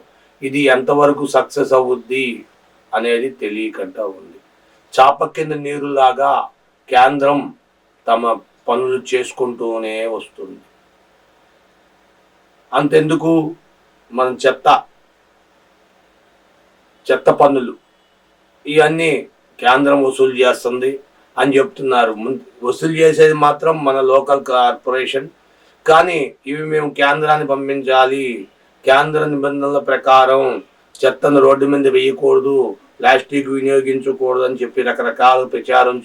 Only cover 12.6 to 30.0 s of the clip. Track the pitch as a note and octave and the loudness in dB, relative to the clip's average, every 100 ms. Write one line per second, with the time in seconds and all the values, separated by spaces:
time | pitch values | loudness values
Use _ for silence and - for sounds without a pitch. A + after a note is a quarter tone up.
12.6 | _ - D3 D#3 D#3 D#3 D#3+ E3 D#3 E3+ | _ -2 2 2 2 0 0 0 -2 -8
13.6 | _ _ _ _ _ A#2 B2+ B2 C#3 - | _ _ _ _ _ -4 -4 0 -2 2
14.6 | - - - _ _ _ _ _ _ _ | 2 2 0 _ _ _ _ _ _ _
15.6 | _ _ _ _ _ _ _ _ _ _ | _ _ _ _ _ _ _ _ _ _
16.6 | _ _ _ _ - - - - C#3+ C#3 | _ _ _ _ -4 0 2 4 4 2
17.6 | A#2+ - _ _ _ _ _ _ _ _ | -4 -10 _ _ _ _ _ _ _ _
18.6 | C#3+ D3+ D3+ D#3+ E3 C3+ - _ _ - | -2 2 2 0 -2 -4 -6 _ _ -4
19.6 | - C#3+ C#3 C#3+ C3+ C3 C3 B2 B2+ B2+ | 0 2 2 2 0 0 0 2 0 0
20.6 | B2 B2+ C3 C#3 - _ _ - C3+ C3+ | -4 -4 -4 -6 -12 _ _ -4 0 2
21.6 | C3 - C3+ B2 A2+ G#2+ A#2 B2 - _ | 0 -2 -2 0 0 -2 -8 -8 -12 _
22.6 | B2 - D#3+ D#3+ D#3+ D3+ D#3 D3+ D3 D3 | -6 -4 -4 2 4 6 4 6 2 2
23.6 | D#3+ D#3+ C#3 C3+ C3 C#3 C#3 C#3 C3+ B2+ | -2 0 0 0 2 2 2 0 0 0
24.6 | B2 A#2+ C3 B2+ B2+ C3+ D3+ - _ _ | 0 0 -4 -4 -4 -6 -8 -14 _ _
25.6 | _ _ - E3 F3 E3 B2 - C3+ D3 | _ _ 2 4 4 -2 -6 -8 -10 -8
26.6 | D#3 D3+ D3 C#3+ C#3 D3+ D#3 D3+ C#3 C#3 | -4 -4 -4 0 0 0 0 0 0 -4
27.6 | C#3 C#3 C3 C3 C3 C#3 C3 A2+ F#2+ _ | -4 -4 0 2 2 0 -4 -8 -12 _
28.6 | _ _ C3 C3+ D#3 D#3 D3+ C#3+ C#3 C#3+ | _ _ 2 2 2 -2 -2 -2 -4 -4
29.6 | C#3 C#3+ C3+ C3 | -4 -2 -2 -2